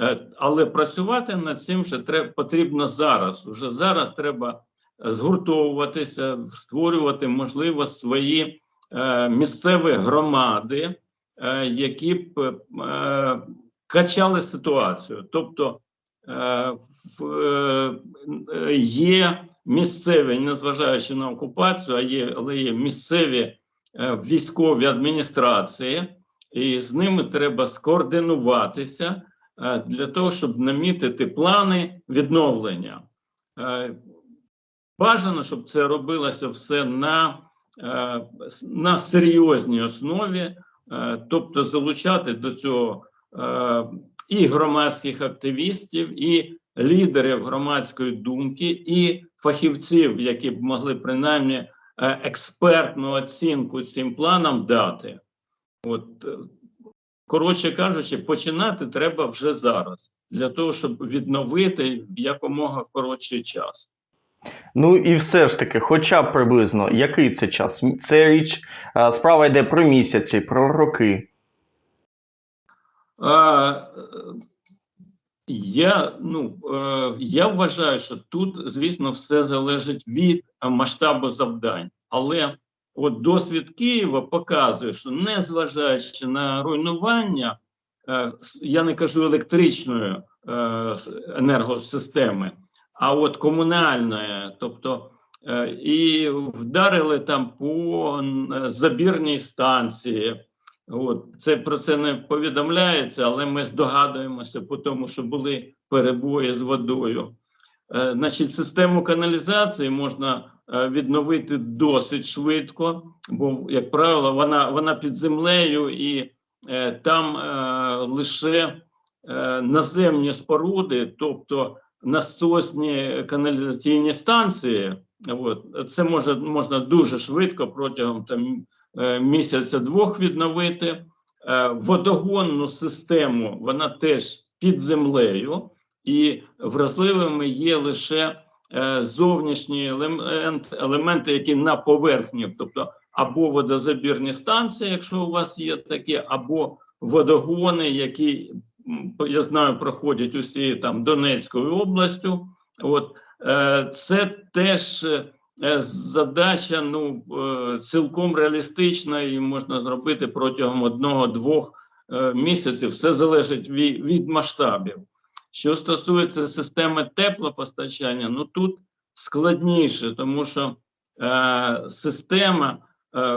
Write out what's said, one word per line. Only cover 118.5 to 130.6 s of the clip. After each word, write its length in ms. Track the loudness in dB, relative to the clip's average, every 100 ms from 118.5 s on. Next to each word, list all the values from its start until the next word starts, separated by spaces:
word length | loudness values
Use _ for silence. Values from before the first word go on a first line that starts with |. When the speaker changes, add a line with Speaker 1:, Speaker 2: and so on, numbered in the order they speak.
| 2 0 -6 _ _ _ _ -10
Speaker 1:
е, 340 | -6 -4 -2
наземні 720 | 2 2 2 2 4 4 0
споруди, 800 | -4 0 0 0 -2 0 -2 -2 -4
тобто 580 | -6 -6 -6 -4 -4 -6 _ _
насосні 1200 | -2 -2 -2 -2 2 2 0 -4 -2 -2 -4 -4 -4
каналізаційні 840 | -2 0 -2 -4 -4 0 2 2
станції. 840 | -2 2 2 2 0 -2 0 -2 -6 _ _ -10
От, 640 | -6 -4 -6 -8 -12 -8
це 140 | -2
може, 300 | 0 2 0
можна 460 | -2 -2 -4 0 -2
дуже 380 | 2 4 4 0
швидко 500 | -4 0 0 -2 -6
протягом 560 | -4 -6 -2 -4 -4
там, 420 | -6 -4 -4 -6 -10 _ _ -4
е, 220 | -2 2
місяця-двох 1000 | 4 2 2 -2 0 -2 0 2 2 2
відновити. 640 | 0 0 -2 0